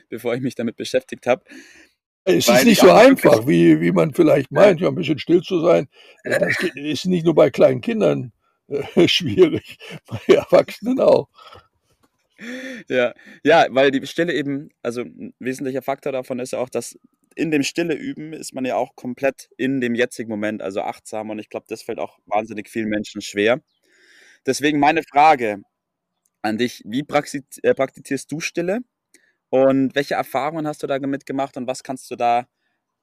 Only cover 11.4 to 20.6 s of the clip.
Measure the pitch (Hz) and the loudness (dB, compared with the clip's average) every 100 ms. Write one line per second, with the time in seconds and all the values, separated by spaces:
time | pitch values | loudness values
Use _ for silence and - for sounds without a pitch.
11.4 | - - _ _ _ _ _ _ _ _ | -20 -20 _ _ _ _ _ _ _ _
12.4 | 233 254 262 240 - 127 123 - - - | -16 -14 -14 -14 -6 -2 -2 -4 -20 -4
13.4 | 139 165 - 123 139 135 139 - 175 143 | 2 4 4 2 2 0 -4 -4 -4 -4
14.4 | 143 139 156 _ 120 120 117 - 107 - | -6 -8 -12 _ -10 -8 -12 -14 -18 -12
15.4 | 120 131 139 131 - 139 147 131 131 123 | -10 -8 -8 -6 -6 -8 -6 -8 -8 -10
16.4 | 127 113 123 - - - _ _ _ - | -8 -8 -6 -8 -10 -14 _ _ _ -8
17.4 | 160 151 135 - 170 143 123 143 156 160 | -4 -2 -2 -4 -4 -6 -8 -12 -14 -16
18.4 | - 131 127 107 123 - 127 120 135 - | -14 -8 -6 -4 -6 -10 -14 -4 -4 -4
19.4 | - - 131 135 123 117 123 - 113 107 | -12 -6 -4 -2 -2 -2 -4 -4 -10 -6
20.4 | 107 107 | -6 -6